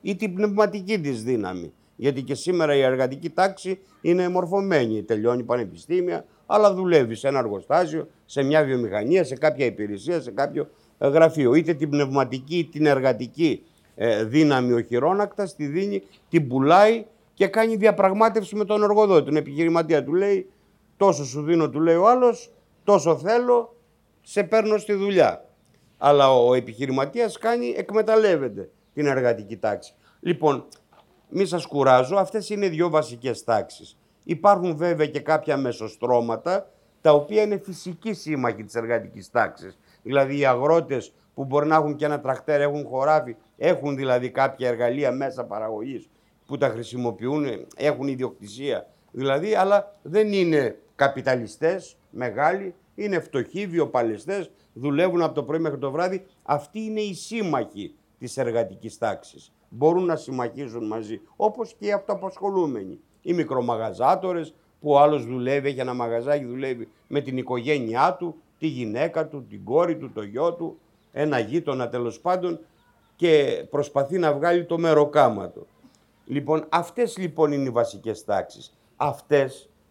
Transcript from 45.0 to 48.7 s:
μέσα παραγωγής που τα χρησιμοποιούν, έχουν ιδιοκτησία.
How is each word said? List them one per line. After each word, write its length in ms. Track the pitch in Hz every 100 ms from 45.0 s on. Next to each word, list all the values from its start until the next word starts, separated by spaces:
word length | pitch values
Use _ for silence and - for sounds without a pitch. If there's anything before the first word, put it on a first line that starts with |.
| 135
μέσα 320 | 131 139 151
παραγωγής 640 | - 104 110 107 127 120 - _ _ _ -
που 120 | 135
τα 100 | 135
χρησιμοποιούν, 800 | 113 117 123 120 104 120 151 139 107 - -
έχουν 320 | 147 123 139
ιδιοκτησία. 800 | 127 127 - 101 113 143